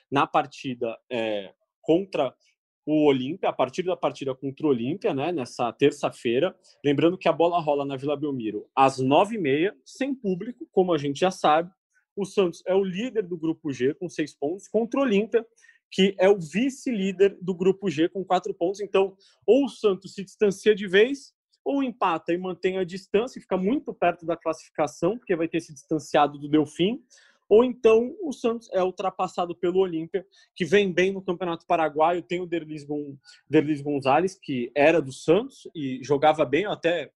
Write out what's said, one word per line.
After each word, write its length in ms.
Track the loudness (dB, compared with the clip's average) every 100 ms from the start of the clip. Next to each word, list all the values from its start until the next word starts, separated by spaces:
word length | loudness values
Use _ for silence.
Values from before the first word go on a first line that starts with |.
| _
na 200 | 0 2
partida, 680 | 0 -2 -6 -10 -6 -6 -8 _
é, 420 | -4 -2 -4 -6 -16 _ _
contra 500 | 0 0 0 -4 -4 -6 _ _ _ _ -2
o 180 | 2
Olímpia, 440 | 4 2 0 -4 -4
a 40 |
partir 300 | -2 -2 -2
da 140 | -4 -4
partida 360 | -4 -4 -8
contra 320 | -6 -8 -4
o 60 | 0
Olímpia, 420 | 0 -2 -4 -4
né, 200 | -2 -4
nessa 400 | -4 -6 -6 -6
terça-feira. 840 | 0 0 2 -4 -4 -2 0 -2 -4 _ _
Lembrando 340 | -2 2 2 2
que 100 | 0
a 40 |
bola 280 | 2 0 0
rola 240 | -2 -2
na 120 | -4 -6
Vila 200 | -6 -4
Belmiro 540 | -4 -6 -6 -8 -6
às 240 | 2 2 2
nove 360 | 2 4 2
e 40 | 0
meia, 380 | -2 0 -2 -4
sem 300 | -16 -8 -6
público, 540 | -4 -4 -4 -8 -14 -2
como 240 | 0 2
a 40 | 0
gente 200 | -2 0
já 140 | -2
sabe. 360 | 2 2 2 0 _ _ _ _
O 100 | -10
Santos 380 | -4 0 0 -2
é 100 | -2
o 100 | 0
líder 400 | 0 -2 -4 -6
do 120 | -6 -6
Grupo 360 | -4 -4 -8
G, 200 | -2 -2
com 160 | -2 -8
seis 240 | -6 -8
pontos, 360 | -6 -6 -6 -4
contra 320 | -2 -2 0
o 20 |
Olímpia, 420 | 2 2 2 -2 -2 _ _ _ _
que 240 | 2 2 4
é 100 | 4
o 100 | 4
vice-líder 960 | 0 -2 -2 -4 -6 -2 -2 2 2 2
do 120 | -6
Grupo 360 | 0 0 0 -2
G, 180 | 0 -2
com 160 | -2
quatro 300 | -2 -2 -2
pontos. 260 | -4 -4 -4
Então, 360 | 0 2 2 -2 _ _
ou 200 | 4 4
o 40 | 4
Santos 460 | 0 0 0 -6
se 100 | -14
distancia 500 | -14 0 0 2 2
de 120 | 2 2
vez, 480 | 4 4 2 -10 _ _ _
ou 180 | -4 -2
empata 500 | -2 -2 -2 0 -2
e 60 | -4
mantém 400 | -4 -4 -2 -2
a 60 |
distância, 540 | -4 -8 -2 -2 -2 -8
e 40 |
fica 140 | -6 -2
muito 360 | 0 -2 -4
perto 320 | -2 0 0
da 120 | -4 -4
classificação, 840 | -4 -8 -8 -4 -4 -2 -2 -2
porque 160 | -4
vai 140 | -2 -2
ter 120 | -4
se 140 | -8
distanciado 640 | -14 -6 -6 0 2 2 0
do 100 | 0
Delfim, 540 | 2 2 0 -2 -2 -10 _ _ _ 4
ou 160 | 4
então 520 | 4 2 4 4 2 -4
o 100 | -10
Santos 360 | -4 -4 -4 -4
é 100 | -2
ultrapassado 720 | -2 -2 -6 -4 -4 -4 -6
pelo 260 | -4 0 0
Olímpia, 460 | 0 -2 -6 -6 -8 _ _
que 100 | -8
vem 280 | 0 2 2
bem 200 | 2 0
no 100 | -2
Campeonato 440 | -6 -4 -4 -6 -2
Paraguaio. 560 | 0 0 2 2 2
Tem 180 | -4 -6
o 60 | -4
Derlis 380 | -6 -8 -12
Gon-, 320 | -8 -8 -8 -14 _ -20 0
Derlis 320 | 2 2 -2
Gonzalez, 540 | -4 -2 2 2 2
que 360 | -4 -8 -6 -2
era 260 | 4 4 4
do 120 | 0
Santos 560 | -4 0 2 0 -10 -16
e 260 | -10 -8 -8
jogava 420 | -2 2 2 2
bem, 200 | 2 0
eu 80 | -2
até 380 | -2 -2 -2 -6